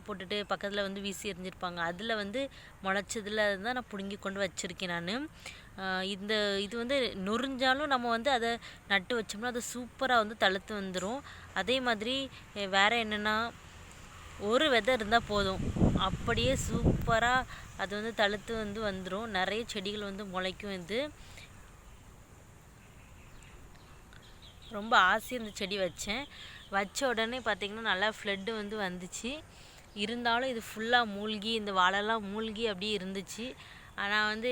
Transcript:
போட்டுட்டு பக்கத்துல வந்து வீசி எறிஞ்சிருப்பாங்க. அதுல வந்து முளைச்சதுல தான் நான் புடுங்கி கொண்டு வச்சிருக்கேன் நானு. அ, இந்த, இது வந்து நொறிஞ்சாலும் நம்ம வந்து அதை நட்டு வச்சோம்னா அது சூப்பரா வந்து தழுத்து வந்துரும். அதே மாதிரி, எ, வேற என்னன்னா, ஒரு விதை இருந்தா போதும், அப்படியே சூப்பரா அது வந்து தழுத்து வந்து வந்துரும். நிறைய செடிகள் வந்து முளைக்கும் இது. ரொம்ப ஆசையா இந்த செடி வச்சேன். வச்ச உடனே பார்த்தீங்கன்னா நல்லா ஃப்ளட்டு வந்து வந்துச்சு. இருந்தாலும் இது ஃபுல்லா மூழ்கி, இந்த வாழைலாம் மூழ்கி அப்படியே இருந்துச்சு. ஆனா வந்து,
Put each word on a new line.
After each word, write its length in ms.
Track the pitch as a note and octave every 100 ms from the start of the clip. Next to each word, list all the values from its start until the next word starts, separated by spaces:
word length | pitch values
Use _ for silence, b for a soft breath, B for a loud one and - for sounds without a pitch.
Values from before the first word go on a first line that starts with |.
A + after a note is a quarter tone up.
| -
போட்டுட்டு 380 | G3 F#3 G#3 G3+
பக்கத்துல 320 | G3 G3+ G3+
வந்து 200 | G3 G3
வீசி 320 | G3 F#3 G#3
எறிஞ்சிருப்பாங்க. 440 | F3+ F#3 - F3+ F3
அதுல 380 | E3 F3 A3+
வந்து 360 | A3 G3+ A#3+ C#4 B B B
முளைச்சதுல 760 | F#3+ G3 G3 A#3 G3+ G#3+ G#3 F#3+
தான் 120 | A3
நான் 160 | B3+ A3
புடுங்கி 280 | G3+ G3 G3+
கொண்டு 220 | G3 G3
வச்சிருக்கேன் 460 | F#3+ - F#3+ F3+ F#3
நானு. 300 | E3+ E3+ B3 D#4 B B B B -
அ, 280 | F#3+ F#3 F#3+
இந்த, 540 | G3 G#3 A3 G#3 G3
இது 160 | G3+ A#3
வந்து 360 | A#3+ C#4 A#3 G3
நொறிஞ்சாலும் 640 | F#3+ A#3 C4+ C4 C4 C4+ D4+
நம்ம 220 | B3+ A#3+
வந்து 220 | A3+ C#4
அதை 280 | B3+ A#3 A#3 B B -
நட்டு 320 | G3 F3+ A#3+
வச்சோம்னா 240 | G3+ G3+
அது 180 | B3 A#3 -
சூப்பரா 420 | A#3+ A#3+ - B3+ A#3+
வந்து 200 | G#3+ A3+
தழுத்து 440 | G3+ F#3+ - G#3+
வந்துரும். 400 | F#3+ F3+ F#3 C4+ - B B
அதே 260 | F#3+ F#3+ C4
மாதிரி, 500 | B3 G#3+ A3 C4+ C4+ B B G#3
எ, 100 | G3
வேற 380 | G3 G3+ A#3
என்னன்னா, 320 | G#3+ G#3 G#3+ G#3+ A#3 - - - - - - - - -
ஒரு 300 | G3+ B3 D#4
விதை 240 | A#3 G#3+
இருந்தா 260 | B3+ G#3 A#3 -
போதும், 360 | G#3 G3 F#3 - - - G3
அப்படியே 580 | F#3+ - - A3+ B3 C4
சூப்பரா 800 | - B3 - - - A3+ A#3 B3+ - B B -
அது 180 | F#3+ G#3
வந்து 180 | A3+
தழுத்து 420 | A3 G3+ G#3 G#3+ A3+
வந்து 240 | G#3 G#3
வந்துரும். 440 | G#3+ F#3+ F#3 F#3+ A3+
நிறைய 380 | F#3+ F#3+ G#3+ A3+
செடிகள் 360 | G#3+ G3 G#3
வந்து 220 | G3+ G3
முளைக்கும் 480 | G3+ F3+ F#3 F#3 G#3
இது. 380 | F#3+ E3+ A3 D4 - B B B B - - - - - - - - - - - - - - - - - - - - - - - - - - - - - - -
ரொம்ப 280 | G#3+ A3 A#3
ஆசையா 440 | F#3 A3 - B3+
இந்த 80 | A3
செடி 240 | - F#3+ G3+
வச்சேன். 460 | F3+ - G3+ A#3 C#4+ B B B B
வச்ச 380 | G3 G3+ - C4+
உடனே 300 | A3+ A3+ B3+
பார்த்தீங்கன்னா 520 | A3+ G3 G3+ G#3+ A3+
நல்லா 180 | F#3 G#3
ஃப்ளட்டு 460 | G#3+ G#3 G3 G3
வந்து 240 | A3 G3+ G#3+
வந்துச்சு. 540 | F#3 F3+ F3+ - A#3 D4+ - B B B B
இருந்தாலும் 540 | G3+ G#3 A#3+ A#3+ A#3 C4
இது 140 | A#3
ஃபுல்லா 420 | - G#3+ A3+ A#3+
மூழ்கி, 480 | A3+ G3+ G#3+ G#3+ G#3+
இந்த 200 | A3+ G3+
வாழைலாம் 580 | F#3+ F3+ G3 G#3+ A3+ G3
மூழ்கி 360 | G#3+ A3 G#3 A3+
அப்படியே 300 | F#3 G#3 G3+
இருந்துச்சு. 500 | F#3 G3 F3+ - B3 - B B B -
ஆனா 300 | G3+ G#3+ G#3+
வந்து, 240 | G#3+ B3